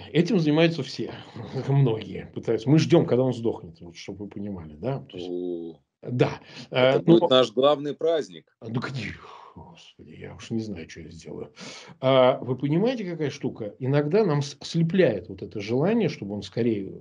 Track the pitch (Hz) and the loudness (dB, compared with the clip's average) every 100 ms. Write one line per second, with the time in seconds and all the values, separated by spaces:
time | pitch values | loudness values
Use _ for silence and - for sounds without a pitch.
0 | - 156 175 208 151 151 170 165 - - | -2 0 2 2 2 4 4 2 -6 -8
1 | 107 - - - 101 131 127 139 127 107 | -10 -10 -14 -14 -10 -6 0 4 4 0
2 | 95 87 - - 110 110 135 156 160 170 | -6 -10 -10 -6 -2 -2 4 4 6 4
3 | 127 123 131 113 117 - 87 - 87 - | 6 2 2 0 -2 -4 -10 -18 -18 -16
4 | - 98 101 101 101 95 78 76 113 139 | -14 -12 -12 -10 -10 -10 -12 -8 -6 -6
5 | 135 90 90 90 90 85 82 80 _ _ | -8 -12 -8 -6 -4 -6 -10 -14 _ _
6 | - 123 135 - - - - 131 127 135 | -6 -2 -2 -2 -14 -20 -6 2 4 4
7 | 170 170 170 127 117 107 139 147 147 131 | 6 6 8 4 4 4 2 2 -2 -4
8 | 160 165 98 82 - _ 113 117 123 135 | 0 0 -4 -12 -20 _ -8 -6 -6 -6
9 | 101 82 - - - 87 - - - - | -8 -10 -18 -20 -20 -20 -20 -20 -20 -20
10 | 92 95 95 90 - 113 110 90 78 85 | -20 -16 -16 -16 -6 -6 -6 -10 -12 -16
11 | 80 85 - - - - - - - - | -16 -16 -14 -14 -14 -16 -16 -16 -20 -2
12 | 131 135 127 135 113 127 143 160 226 254 | 4 6 6 4 -2 -4 0 0 0 -2
13 | 180 160 143 - 123 - 104 - 131 143 | -6 -4 -4 -4 -8 -6 -10 -6 0 0
14 | 147 196 208 147 139 - - 165 165 196 | 2 2 2 0 -4 -10 -6 -2 2 4
15 | 156 101 - 95 98 107 101 127 175 233 | 4 2 -6 -12 -10 -8 -2 0 2 2
16 | 185 - 98 104 95 - 120 104 95 - | 0 -2 -8 -8 -6 -2 0 0 -4 -12